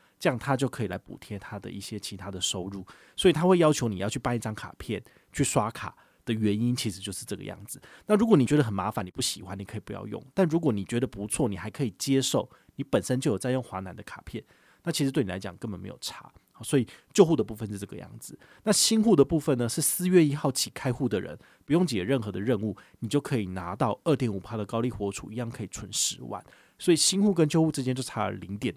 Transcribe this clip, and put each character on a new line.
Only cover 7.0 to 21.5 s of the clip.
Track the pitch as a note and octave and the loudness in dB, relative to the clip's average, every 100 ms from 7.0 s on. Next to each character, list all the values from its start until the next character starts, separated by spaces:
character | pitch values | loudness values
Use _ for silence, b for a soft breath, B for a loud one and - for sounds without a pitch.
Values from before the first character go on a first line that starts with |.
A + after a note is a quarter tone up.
| G2 | -10
是 | F#2+ - | -10 -10
这 | F2+ | -10
个 | |
样 | G2+ F#2+ G2+ | -10 -14 -16
子。 | - B B - | -18 B B 0
那 | G#3 | 2
如 | A3+ | 6
果 | F3+ | 6
你 | A#2+ | 6
觉 | D3 | 4
得 | |
很 | A#2 | 2
麻 | G2 F#2+ | 0 -4
烦， | A2 | -4
你 | F2+ | -6
不 | - | -4
喜 | - - | -4 -4
欢， | F2+ G2 | -10 -10
你 | G2 | -10
可 | A2 | -12
以 | |
不 | - | -10
要 | G2+ G#2+ | -12 -10
用， | G#2 - - | -10 -6 0
但 | F3 | 2
如 | E3 | 4
果 | D#3+ | 2
你 | G#2 F#2 | 0 -2
觉 | A#2 | -2
得 | B2 | -2
不 | G2+ G#2 | -4 -6
错， | - B2+ | 0 0
你 | F#2+ | -2
还 | G#2 | -8
可 | - | -4
以 | B2+ - | -4 -4
接 | C#3 C3+ | 0 2
受， | C3 B2 - b b - | 4 0 -2 b b -10
你 | |
本 | - G#2+ | 0 0
身 | - B2+ | 2 0
就 | C#3+ | 2
有 | G2 | 0
在 | B2+ | 0
用 | C3 | -2
华 | A#2+ F#2+ | -4 -10
南 | F#2+ F2+ | -10 -12
的 | |
卡 | - - | -14 -16
片， | - A#2 - b b b | -12 -12 -14 b b b
那 | E3+ | -6
其 | - | 0
实 | C#3 | 0
对 | E3 | 0
你 | G2 | -2
来 | F#2 | -4
讲 | F#2+ F2 | -8 -10
根 | A2+ | -10
本 | F2+ | -8
没 | F#2+ | -12
有 | - | -12
差。 | - - - _ _ _ | -12 -12 -18 _ _ _
所 | - C#3+ | 0 0
以 | A2+ B B | 0 B B
旧 | - E3 | 6 8
户 | D#3+ | 6
的 | |
部 | G#2 A2 | 0 -4
分 | G#2+ | -8
是 | G2+ | -8
这 | G2+ | -8
个 | - | -12
样 | F2+ A2+ | -14 -16
子。 | - - B B | -18 -18 B B
那 | G#3+ | 0
新 | G3+ - A3+ | 2 4 4
户 | A3 D#3+ | 6 6
的 | C3+ | 6
部 | E3 | 4
分 | D3+ B2 | 2 0
呢， | A#2 | 0
是 | - | 0
四 | - - F3+ | -2 0 4
月 | F3+ | 6
一 | D#3 C#3+ | 6 2
号 | C#3 | -2
起 | - - - | -2 -4 -4
开 | C3+ | -4
户 | A#2+ B2 | -2 0
的 | G2 | -2
人， | G2 D#2 b | -4 -12 b